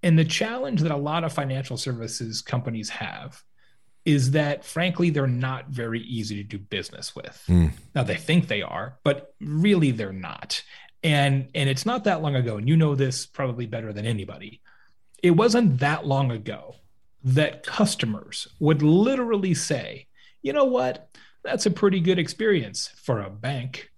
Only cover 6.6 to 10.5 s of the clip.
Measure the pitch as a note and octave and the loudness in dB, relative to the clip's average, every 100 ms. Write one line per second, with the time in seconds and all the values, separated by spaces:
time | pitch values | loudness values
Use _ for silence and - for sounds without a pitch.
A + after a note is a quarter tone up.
6.6 | G2 G2+ F2 - - - - - - F2 | -8 -8 -8 -12 -14 -14 -16 -18 0 4
7.6 | D#2+ C#2+ - - A#2+ E2+ - E3+ - G#2 | 4 0 -8 -4 -2 -4 2 2 2 -2
8.6 | F#2 - A#2 - - C#3+ - _ D3 D3+ | -4 -8 -10 -4 -2 -2 -4 _ -6 0
9.6 | F#3+ G3 D3 A#2 G2+ F#2+ F2 - - | 4 4 4 0 -4 -8 -12 -12 -8